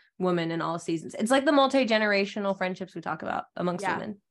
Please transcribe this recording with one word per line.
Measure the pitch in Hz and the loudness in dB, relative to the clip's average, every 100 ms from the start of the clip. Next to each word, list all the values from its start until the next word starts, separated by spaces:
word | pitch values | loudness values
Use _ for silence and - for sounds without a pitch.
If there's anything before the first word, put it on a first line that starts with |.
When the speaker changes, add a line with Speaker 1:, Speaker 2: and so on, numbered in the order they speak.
| _ - | _ -2
Speaker 1:
woman | 180 175 165 | 0 2 0
in | 165 | -2
all | 156 170 | -2 -4
seasons. | - 165 - - | -4 -4 -4 -4
It's | 214 | 2
like | 269 | 4
the | 277 | 4
multi-generational | 285 269 269 233 220 214 202 196 214 202 196 | 4 6 4 4 2 4 2 0 -2 -2 -2
friendships | 185 185 185 | -4 -4 -10
we | 170 | -8
talk | - 156 | -6 -6
about | - - - - | -4 -4 -6 -4
amongst | 180 175 | -4 -2
Speaker 2:
Yeah. | 190 170 | -2 -4
Speaker 1:
women | - 202 _ | -6 -12 _